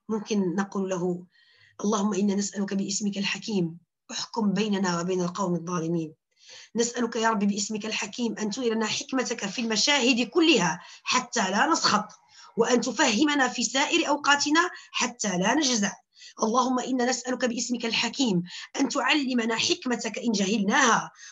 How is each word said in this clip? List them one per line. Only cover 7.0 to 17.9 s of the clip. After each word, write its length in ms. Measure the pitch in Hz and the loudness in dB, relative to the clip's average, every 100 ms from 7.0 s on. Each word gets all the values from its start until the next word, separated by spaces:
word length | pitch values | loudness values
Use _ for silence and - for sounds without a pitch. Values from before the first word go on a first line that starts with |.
| 233 233 | -4 0
يا 140 | 226 | 0
رب 80 | 208 | 2
باسمك 480 | 202 202 - 214 220 | 0 0 -4 -6 -6
الحكيم 480 | - 208 - 233 - | -6 -8 -4 -4 -2
أن 120 | 214 | -6
ترينا 360 | 262 240 220 214 | -2 -2 0 -2
حكمتك 600 | - - 262 214 233 202 | -4 -2 -2 -2 -4 -6
في 140 | 254 | -4
المشاهد 680 | 226 214 294 285 240 233 214 | -2 0 2 4 4 2 2
كلها 520 | 349 320 240 170 175 - - | 4 4 6 2 -2 -10 -10
حتى 480 | - 254 247 233 185 | -2 0 0 -2 0
لا 160 | 202 294 | 2 2
نسخط، 420 | 330 - 208 - - _ - - 202 | 2 2 2 0 -12 _ -20 -6 0
وأن 240 | 226 247 | 4 4
تفهمنا 680 | 247 220 277 214 302 285 247 | 2 2 4 4 4 4 0
في 160 | - | 0
سائر 440 | 226 269 269 330 277 | -2 0 2 2 2
أوقاتنا 640 | 302 277 285 294 320 359 - - | 2 2 2 4 2 2 -4 -10
حتى 480 | - 240 - 208 180 | -4 -4 -2 -2 2
لا 160 | 196 | 2
نجزع. 380 | 294 262 233 196 - _ _ - - | 2 2 2 -2 -4 _ _ -20 -4
اللهم 360 | 220 247 247 254 | 0 2 2 0
إنا 260 | - 254 | -2 0
نسألك 400 | 240 247 247 254 | 0 -2 -4 -2
باسمك 400 | 254 247 - 233 | -2 -2 -4 -4
الحكيم 580 | 226 | -2